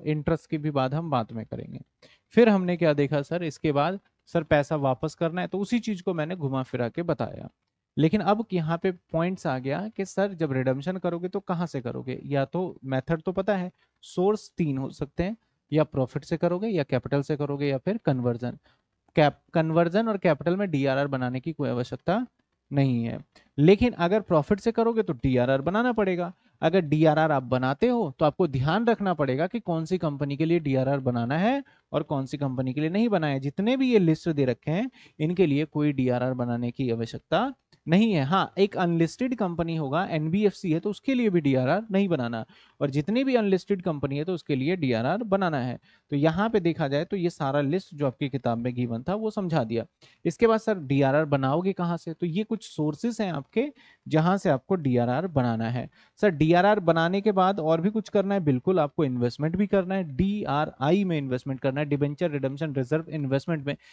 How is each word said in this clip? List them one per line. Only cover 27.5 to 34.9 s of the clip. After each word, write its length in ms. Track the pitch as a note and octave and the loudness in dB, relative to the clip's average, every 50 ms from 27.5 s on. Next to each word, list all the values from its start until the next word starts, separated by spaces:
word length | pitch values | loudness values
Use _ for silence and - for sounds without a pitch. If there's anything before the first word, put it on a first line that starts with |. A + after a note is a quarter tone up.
| B2+ B2+ B2+ C3 C#3+ - A3+ B3 | -2 0 0 0 0 0 0 0
हो 220 | A#3+ - - C#3 - - | 2 0 -2 -4 -2 0
तो 60 | D#3+ | 0
आपको 220 | D3 - - F3+ D3 | 0 2 2 0 0
ध्यान 380 | C3 B2+ C3+ D#3 F3 A3 A#3 | 0 0 0 0 0 0 2
रखना 280 | A#3+ A3 - G3+ F#3 E3 | 0 0 0 0 -2 0
पड़ेगा 320 | D3+ D3 C3 C3 C#3 F3 | 0 0 0 0 0 -2
कि 140 | F3+ - A3+ | -2 -4 -6
कौन 220 | - F3+ E3 D#3+ D#3+ | -4 -4 -4 -2 -2
सी 140 | D#3 F#3 E3+ | -2 -4 -2
कंपनी 380 | E3+ D3+ C#3+ C3+ D3 C#3 C#3+ | -2 -4 -4 -4 -4 -4 -2
के 80 | C3+ D#3 | -2 0
लिए 160 | D#3+ E3+ E3+ | 2 2 0
डीआरआर 400 | D3+ C#3 C3+ C3 C3 C3+ C#3+ C3+ | 0 0 0 2 2 0 0 0
बनाना 360 | C3 B2 A#2+ A#2 A#2 B2 D3 E3+ | 0 -2 -2 -2 -2 -2 0 0
है 240 | G3 A#3+ C#4 C#4 C4 _ _ _ _ - | 0 0 0 -2 -4 _ _ _ _ -4
और 100 | - D3+ D#3 | -4 -4 -2
कौन 220 | - - E3 C3+ | -2 -4 -4 -4
सी 120 | - D3+ C#3+ | -6 -6 -4
कंपनी 360 | C#3+ C3+ B2+ C3 C3 B2+ B2 | -4 -4 -2 -2 -4 -4 -2
के 60 | D3 | -2
लिए 100 | D#3 D#3+ | -2 -2
नहीं 180 | F3+ G#3 A#3 A#3 | 0 0 0 2
बनाना 240 | G3+ E3+ D#3 D3 | 0 0 0 0
है। 80 | C#3 C3+ | -2 -2
जितने 360 | C3+ C#3+ - - G3+ A#3+ C4+ | -4 -6 -4 -2 0 0 0
भी 160 | C4 C4 B3 | 0 2 4
ये 60 | A#3+ G#3 | 4 4
लिस्ट 280 | F3 D#3+ D#3 - - E3+ | 4 4 2 2 0 -2
दे 140 | D3+ C#3+ C3+ | 0 2 2
रखे 240 | B2 A#2 - - D3+ | 0 0 -2 -2 -2
हैं 200 | D#3+ G3 B3+ B3+ | -2 -2 -2 -4